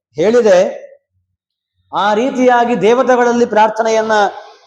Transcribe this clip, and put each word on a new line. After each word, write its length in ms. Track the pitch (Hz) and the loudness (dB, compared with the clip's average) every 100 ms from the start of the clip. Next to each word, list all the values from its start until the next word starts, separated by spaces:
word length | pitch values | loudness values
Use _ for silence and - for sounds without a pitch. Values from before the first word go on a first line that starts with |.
| _ 147 | _ -2
ಹೇಳಿದೆ. 680 | 196 240 214 180 226 - - _ _ _ _ _ _ _ _ _ _ 156 | 0 2 4 2 2 -6 -20 _ _ _ _ _ _ _ _ _ _ -4
ಆ 180 | 202 | -2
ರೀತಿಯಾಗಿ 680 | 214 269 262 247 240 233 226 | -2 -2 0 2 2 0 0
ದೇವತೆಗಳಲ್ಲಿ 640 | 202 247 247 247 240 240 240 | 0 0 0 0 2 0 0
ಪ್ರಾರ್ಥನೆಯನ್ನ 680 | 214 220 220 226 220 220 214 196 - - - | 2 0 0 -2 -2 0 0 -2 -4 -20 -20